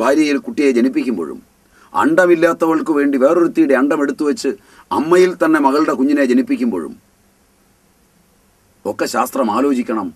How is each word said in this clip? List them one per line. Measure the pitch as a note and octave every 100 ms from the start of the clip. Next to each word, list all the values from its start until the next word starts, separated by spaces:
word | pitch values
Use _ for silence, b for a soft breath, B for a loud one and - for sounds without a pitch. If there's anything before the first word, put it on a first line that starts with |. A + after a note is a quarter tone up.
ഭാര്യയിൽ | A#2+ D3+ D3 C#3
കുട്ടിയെ | B2 A#2 C#3+ A#2
ജനിപ്പിക്കുമ്പോഴും | C3 D3+ B2+ G2 D2 - - _ _ b b -
അണ്ടമില്ലാത്തവൾക്ക് | C3+ E3 F3+ E3 E3+ E3+ D#3+ D#3+ D3 C#3+
വേണ്ടി | C#3+ C#3
വേറൊരുത്തിയുടെ | C#3 F3 E3+ E3 D3 B2+
അണ്ടം | C#3+ D#3
എടുത്തു | C#3+ C3+ D3+
വെച്ച് | B2 C#3 G#2 b b b A2+
അമ്മയിൽ | D#3 F3+ F3+ F3
തന്നെ | D#3+ D#3
മകളുടെ | C#3 C#3+ D#3 C3
കുഞ്ഞിനെ | C#3 C#3+ C3
ജനിപ്പിക്കുമ്പോഴും | B2 B2 B2 B2 F#2 D2+ - _ _ _ _ _ _ _ _ _ _ _ _ _ _ _ _ _ _ G2+
ഒക്കെ | - D3+
ശാസ്ത്രം | A#2 B2 C3+ A#2 G#2+
ആലോചിക്കണം. | C#3+ B2 A#2+ A2 F2+